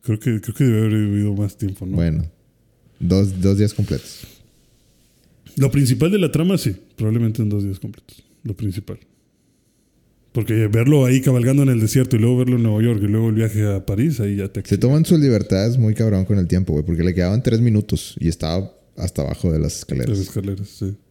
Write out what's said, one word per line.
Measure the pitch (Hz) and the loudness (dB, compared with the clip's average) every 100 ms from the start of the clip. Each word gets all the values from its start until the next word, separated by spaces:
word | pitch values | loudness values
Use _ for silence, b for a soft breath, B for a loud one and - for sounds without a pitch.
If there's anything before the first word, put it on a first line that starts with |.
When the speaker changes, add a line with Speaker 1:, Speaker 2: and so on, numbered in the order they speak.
Speaker 1:
Creo | - 107 | -4 -4
que, | 127 110 | -2 -4
creo | 113 104 | -4 0
que | |
debe | 135 110 | 2 2
haber | 110 | 2
vivido | 107 104 101 104 | 0 0 0 0
más | 101 101 - | -2 -4 -4
tiempo, | 98 98 90 | -8 -6 -4
¿no? | 82 | -2
Speaker 2:
Bueno. | 85 78 80 _ _ _ _ _ _ _ | 0 0 -4 _ _ _ _ _ _ _
Dos, | 87 92 101 95 | 0 2 2 0
dos | 92 98 | 0 2
días | 104 | 0
completos. | - 101 80 - - - - _ _ _ _ _ _ _ _ _ _ - - | 0 -4 -4 -8 -20 -20 -20 _ _ _ _ _ _ _ _ _ _ -12 -2
Speaker 1:
Lo | 135 | 0
principal | 143 131 107 160 | 2 2 2 2
de | 208 | 2
la | 170 | 0
trama, | 143 170 190 | 0 0 0
sí. | - 92 _ - | -2 -6 _ -6
Probablemente | 110 113 117 107 | -2 0 -2 -2
en | 110 | -2
dos | 104 | -2
días | 101 95 | -4 -8
completos. | 110 101 _ - _ _ | -12 -16 _ -20 _ _
Lo | - 98 | -12 -6
principal. | 104 95 - - _ _ _ _ _ _ _ _ _ _ _ _ _ | -6 -8 -12 -16 _ _ _ _ _ _ _ _ _ _ _ _ _
Porque | - 107 110 107 | -6 -2 0 2
verlo | 113 120 147 127 | 2 4 4 4
ahí | 131 | 4
cabalgando | 131 127 120 135 | 2 2 2 2
en | 139 | 2
el | 120 | 2
desierto | 107 131 127 117 | 2 2 2 2
y | |
luego | 110 123 | 2 2
verlo | 127 123 | 2 2
en | |
Nueva | 113 107 | 2 2
York | 117 113 | 2 0
y | 101 | 0
luego | 110 113 | 0 0
el | 107 | 0
viaje | 113 104 104 | 0 0 0
a | 98 95 | -2 -2
París, | 101 143 147 | -2 0 0
ahí | 104 101 | -2 -2
ya | 98 | -6
te | - | -8
Speaker 2:
Se | - 98 | -2 0
toman | 123 147 165 | 2 2 4
sus | 170 | 4
libertades | 143 110 - 95 107 127 | 4 2 2 0 2 2
muy | 113 110 | 2 2
cabrón | 113 98 92 | 2 0 0
con | 101 | 0
el | 85 | 2
tiempo, | 87 92 | 0 0
güey, | 76 78 | -2 0
porque | 82 | 0
le | 85 90 | 0 0
quedaban | 90 107 | 0 0
tres | 127 113 | 0 2
minutos | 120 107 104 - - - | 2 2 0 -4 -6 -4
y | 82 | -4
estaba | - 80 87 98 _ _ - | -2 -4 -4 -6 _ _ -8
hasta | 87 - | -8 -4
abajo | 71 76 90 | -6 -2 -2
de | 78 | 0
las | 76 - | -2 -6
escaleras. | - - 143 | -8 -4 -2
Speaker 1:
Las | 101 | -4
escaleras, | 95 - 98 98 101 | -4 -6 -8 -8 -12
sí. | - 98 104 _ | -8 -8 -8 _